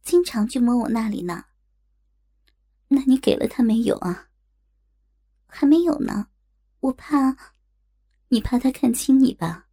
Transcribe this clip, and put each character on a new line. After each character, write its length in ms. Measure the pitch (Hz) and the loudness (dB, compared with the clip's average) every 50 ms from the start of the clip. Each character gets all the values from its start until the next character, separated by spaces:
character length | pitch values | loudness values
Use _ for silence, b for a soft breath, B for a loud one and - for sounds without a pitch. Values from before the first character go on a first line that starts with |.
经 200 | _ - - 349 349 | _ 2 0 0 0
常 220 | - - 226 208 233 | 0 -2 -4 -4 -2
去 100 | - 262 | 0 0
摸 180 | 240 240 247 | 0 2 2
我 120 | 247 226 - | 0 -2 -2
那 200 | 220 233 226 220 | -4 -4 -4 -4
里 140 | 208 - | -6 -6
呢。 220 | 180 175 170 - - _ _ _ _ _ _ _ _ _ _ _ _ _ _ _ _ _ _ _ _ _ _ _ _ _ _ _ _ _ | -6 -8 -8 -10 -12 _ _ _ _ _ _ _ _ _ _ _ _ _ _ _ _ _ _ _ _ _ _ _ _ _ _ _ _ _
”“那 140 | 277 277 | 0 0
你 140 | - 262 262 | 2 2 0
给 200 | 262 - - - | 2 2 0 0
了 100 | - - | 0 -2
他 160 | - - - | -6 -2 -2
没 180 | 240 226 220 226 | 0 0 2 0
有 160 | 233 202 - - | 0 -2 -2 -4
啊 300 | - 185 175 - - _ _ _ _ _ _ _ _ _ _ _ _ _ _ _ _ _ _ _ _ _ _ _ _ | -4 -8 -8 -8 -12 _ _ _ _ _ _ _ _ _ _ _ _ _ _ _ _ _ _ _ _ _ _ _ _
？”“还 200 | _ - - - | _ -6 0 4
没 160 | 277 302 339 | 4 4 4
有 160 | 349 339 - - | 4 0 0 -2
呢， 280 | - - - 208 - _ _ _ _ _ _ _ _ _ _ _ | -4 -6 -4 -6 -8 _ _ _ _ _ _ _ _ _ _ _
我 120 | - 269 | -6 -6
怕。 640 | 262 - - - 294 285 269 262 262 _ - - _ _ _ _ _ _ _ _ _ _ _ _ _ _ _ _ | -6 -6 -8 -2 0 0 2 0 0 _ -12 -20 _ _ _ _ _ _ _ _ _ _ _ _ _ _ _ _
”“你 120 | 254 226 | -2 -2
怕 180 | 214 - 247 247 | 0 0 -4 0
他 140 | 254 262 | 0 0
看 200 | 254 - - 240 | -2 0 0 0
轻 280 | 233 - - - 262 269 | 0 0 2 4 4 6
你 120 | 269 247 - | 6 4 2
吧？ 340 | _ 170 165 170 - _ _ | _ -8 -8 -8 -10 _ _